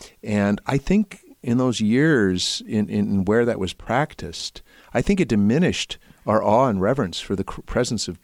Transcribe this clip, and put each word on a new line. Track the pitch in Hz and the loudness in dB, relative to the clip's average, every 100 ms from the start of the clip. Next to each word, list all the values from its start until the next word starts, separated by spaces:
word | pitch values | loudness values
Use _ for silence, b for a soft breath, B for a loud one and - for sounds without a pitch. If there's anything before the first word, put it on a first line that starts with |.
| B B | B B
And | 110 104 101 104 - | -4 0 0 0 -2
I | 143 | -4
think | - 196 214 - - - | 0 0 0 -6 -20 -10
in | 135 117 | -2 0
those | 127 110 | 2 0
years | 107 120 156 143 98 90 - - - | 2 4 4 4 4 2 -2 -6 -4
in, | 110 104 | -2 0
in, | 104 101 | 0 0
in | 101 | 0
where | 92 110 | 2 2
that | 120 110 | 2 0
was | 90 | -4
practiced, | - - 117 151 - 78 - - - - B B | -8 -4 -2 -2 -6 -14 -12 -12 -14 -20 B B
I | 113 | -4
think | 131 196 | 0 0
it | 151 | 2
diminished | 110 101 131 175 - - - b b - | 2 2 4 2 0 -6 -12 b b -2
our | 107 | 0
awe | 104 110 135 | 4 4 4
and | 98 | 2
reverence | 95 135 101 80 | 0 0 -2 -6
for | - 98 | -6 -6
the | |
cr-, | 98 - | -6 -8
presence | - - 127 113 - | -6 -2 -2 -4 -6
of | 85 | -10